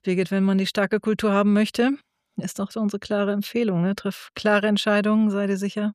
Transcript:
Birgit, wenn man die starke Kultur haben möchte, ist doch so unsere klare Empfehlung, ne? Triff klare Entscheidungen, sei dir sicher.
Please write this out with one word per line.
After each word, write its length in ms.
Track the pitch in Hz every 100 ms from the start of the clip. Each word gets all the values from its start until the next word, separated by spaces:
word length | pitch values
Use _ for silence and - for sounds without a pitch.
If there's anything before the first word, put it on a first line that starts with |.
Birgit, 280 | 190 185 180
wenn 140 | 196
man 140 | 190 190
die 80 | 190
starke 320 | - 196 214
Kultur 320 | 220 214 214
haben 200 | 202 208
möchte, 400 | 208 214 - 247 277 _ _ _ -
ist 220 | 190 -
doch 120 | 196
so 100 | 226
unsere 180 | 208 202
klare 340 | - 208 202
Empfehlung, 500 | 202 - 233 226 175
ne? 120 | 180
Triff 360 | 202 196 - -
klare 320 | - 214 208 214
Entscheidungen, 640 | 202 214 208 208 214 214
sei 160 | 196 202
dir 100 | 190
sicher. 360 | 196 214 208